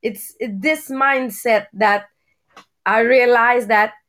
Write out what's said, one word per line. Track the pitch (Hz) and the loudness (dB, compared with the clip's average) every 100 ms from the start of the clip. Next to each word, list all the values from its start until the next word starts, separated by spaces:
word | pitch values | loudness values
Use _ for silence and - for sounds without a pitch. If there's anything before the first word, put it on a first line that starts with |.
it's | 240 202 - _ | -8 -10 -18 _
this | 233 196 285 311 302 | -10 -6 -4 -4 -6
mindset | 269 269 269 254 196 240 214 202 | -4 -2 -2 -4 -6 -2 -2 -2
that | - 214 202 202 _ _ _ _ - _ _ - | -2 0 0 -4 _ _ _ _ -20 _ _ -2
I | 220 | 0
realize | 233 262 247 240 233 247 208 | 4 4 4 4 4 2 0
that | 220 214 - | 0 0 -4